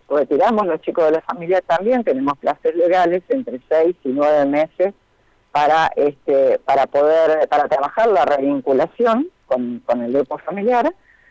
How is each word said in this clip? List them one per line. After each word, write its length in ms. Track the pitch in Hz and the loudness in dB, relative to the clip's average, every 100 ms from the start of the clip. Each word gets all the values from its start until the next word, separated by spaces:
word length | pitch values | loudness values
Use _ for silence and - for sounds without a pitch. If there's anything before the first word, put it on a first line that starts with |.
| - | -6
retiramos 580 | 143 135 143 202 214 196 | -4 0 0 0 0 -2
los 120 | 156 | -4
chicos 240 | - - 156 | -6 -2 0
de 60 | |
la 100 | 160 | 0
familia, 400 | - 170 170 185 | -4 -8 -2 -2
también 420 | - 165 208 254 | 0 -2 0 -2
tenemos 340 | 208 131 139 143 | 0 -2 -2 -4
plazos 380 | - 147 160 165 | -4 -4 -4 0
legales 480 | 170 185 175 185 - | 2 2 2 -2 -4
entre 300 | 269 240 127 - | -6 -6 -10 -2
seis 280 | 156 165 180 | 0 0 -2
y 60 | 135 | -4
nueve 360 | 135 147 151 139 | -2 0 2 2
meses 480 | 147 160 - 196 - _ _ _ _ _ | 0 -2 -2 -4 -4 _ _ _ _ _
para, 360 | - 147 160 160 - | 0 2 2 2 0
este, 640 | 147 143 - 139 135 107 | -2 -2 0 2 2 2
para 260 | - 139 131 | 0 0 2
poder, 600 | 143 147 160 160 156 139 | 2 2 4 2 2 0
para 200 | 147 139 | 0 0
trabajar 400 | 147 143 - 226 | -2 -2 0 2
la 160 | 185 147 | 2 2
revinculación 1040 | 147 269 277 151 135 165 - 233 226 339 _ - | 0 -2 -2 0 0 0 -2 0 0 -2 _ -6
con, 340 | 127 120 120 - | -4 -4 -6 -4
con 160 | 120 | -4
el 100 | 120 | -2
grupo 260 | 135 135 147 | -2 -2 -6
familiar 540 | - 196 208 247 277 - _ _ _ | -8 -6 -2 0 0 -4 _ _ _